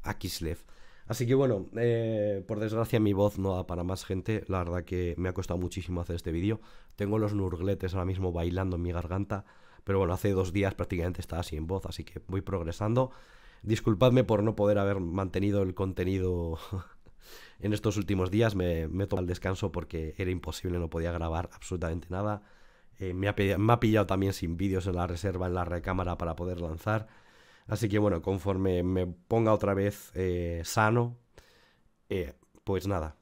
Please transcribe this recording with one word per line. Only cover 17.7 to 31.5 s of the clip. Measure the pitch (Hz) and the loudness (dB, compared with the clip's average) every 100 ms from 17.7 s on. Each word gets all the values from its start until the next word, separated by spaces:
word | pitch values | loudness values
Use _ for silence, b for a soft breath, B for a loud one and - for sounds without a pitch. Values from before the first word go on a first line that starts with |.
estos | 104 110 101 | 0 0 0
últimos | 92 95 92 | 0 0 2
días. | 104 113 | 4 4
Me, | 101 90 82 80 | 4 0 0 -2
me | 90 | -2
he | 98 | 0
tomado | 92 | 0
el | 90 | -2
descanso | 87 92 95 98 | -2 -2 -2 -2
porque | 85 78 82 80 - | -4 -6 -6 -8 -4
era | 92 | -4
imposible, | 90 87 - 92 87 | -2 -6 -8 -4 -2
no | 82 | -2
podía | 85 82 | -2 -2
grabar | 85 82 80 87 | -2 -2 -2 -4
absolutamente | - - 90 82 85 87 | -10 -8 -4 -2 -4 -6
nada. | 92 104 101 b b b b b - | -4 -2 -4 b b b b b -10
Eh, | 95 | -6
me | 90 98 | -2 0
ha | |
pill-, | 101 98 92 | 2 2 4
me | 107 | 4
ha | 120 | 4
pillado | 113 107 92 | 6 4 4
también | 95 98 | 2 2
sin | - 85 85 | 0 -4 -2
vídeos | 98 92 92 | 0 0 0
en | 87 | -2
la | 87 | -2
reserva, | 87 101 90 90 | -2 -4 -2 -2
en | |
la | 90 | -2
recámara | 87 87 95 92 87 85 | -2 -4 -2 -2 -2 -2
para | 85 80 | -4 -4
poder | 90 90 | -6 -4
lanzar. | 85 80 - 110 110 B B B B B - | -6 -4 -2 -2 -4 B B B B B -6
Así | 107 113 | -2 2
que | 104 | 4
bueno, | 104 85 | 4 2
conforme | 95 95 98 95 95 90 | 0 0 0 2 2 2
me | 90 92 90 | 2 0 -2
ponga | 85 _ 113 113 | -6 _ 2 4
otra | 107 101 | 4 2
vez, | 98 101 - - | 2 0 -2 -10
eh, | - 92 87 85 85 | -2 0 0 -2 -4
sano, | 80 - 107 117 120 120 _ b b | -2 4 4 4 2 -4 _ b b